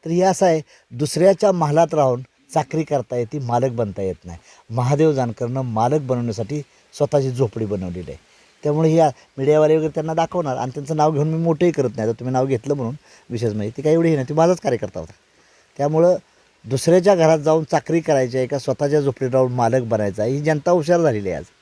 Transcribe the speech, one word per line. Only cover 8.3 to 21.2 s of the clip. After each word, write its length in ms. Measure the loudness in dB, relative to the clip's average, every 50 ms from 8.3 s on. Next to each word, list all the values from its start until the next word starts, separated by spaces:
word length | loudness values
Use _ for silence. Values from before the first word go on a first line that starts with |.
| _ _ _ _ _ _ -4
त्यामुळे 280 | -4 -2 2 2 2 4
या 140 | 4 4 2 0 _ -18 _ _ -4
मीडियावाले 380 | 0 2 4 4 4 4 4
वगैरे 140 | 2 2 -2 -4
त्यांना 200 | -4 -6 -4 -2
दाखवणार 420 | -2 -2 -2 -2 -4 -4 -4 -4
आणि 140 | -4 -6 -8 -8
त्यांचं 220 | -10 -8 -6 0
नाव 160 | 2 2 2 2
घेऊन 160 | 0 -2 0
मी 100 | 0 0
मोठंही 340 | 0 0 0 2 2 0 2
करत 180 | 2 -2 -2 -2
नाही. 120 | -2 -2 -2
आता 100 | -2 -4
तुम्ही 120 | -4 -4 -2
नाव 140 | 0 0
घेतलं 280 | 0 -2 -4 -2 -4 -4
म्हणून 200 | -4 -4 -6 -8 -10 _ _ -20 -20 _ _
विशेष 220 | -8 -4 -2 -2 -2
म्हणजे 240 | -2 -6 -6 -8
ते 60 | -4 0
काही 120 | 2 2
एवढे 140 | 2 2 2
हे 60 | 0
नाही, 140 | 0 -2 -4
ते 60 | 0
माझाच 260 | 2 2 2 2 0
कार्यकर्ता 400 | 0 -4 -4 -2 -4 -8 -10 -10
होता. 120 | -12 -12 -16 _ _ _ _ _ _ _ _ _ _ _ _ -4
त्यामुळं 380 | -2 0 2 4 4 4 4 2 -2 _ _ _ _ _ _ _ _
दुसऱ्याच्या 500 | -6 -6 -2 2 4 4 4 6 4 4
घरात 240 | 6 6 4 4 4
जाऊन 260 | 4 2 2 2 2 0
चाकरी 300 | -2 -4 -2 0 -2 -2
करायची 380 | 0 2 2 2 2 0 -2 -2
आहे 80 | -2
का 120 | -2 -4 -6
स्वतःच्या 420 | -4 -4 -4 -2 -2 0 0 2
झोपडीत 300 | 0 0 -2 -2 -4 0
राहून 220 | 2 2 2 2 2
मालक 300 | 0 0 2 2 0 0
बनायचा 400 | 0 -2 -2 -2 -2 -2 -2 -2
आहे, 100 | -2 -2
ही 80 | -2
जनता 300 | 0 -2 -2 0 2 2
हुशार 300 | 2 2 2 2 2 2
झालेली 280 | 2 2 0 0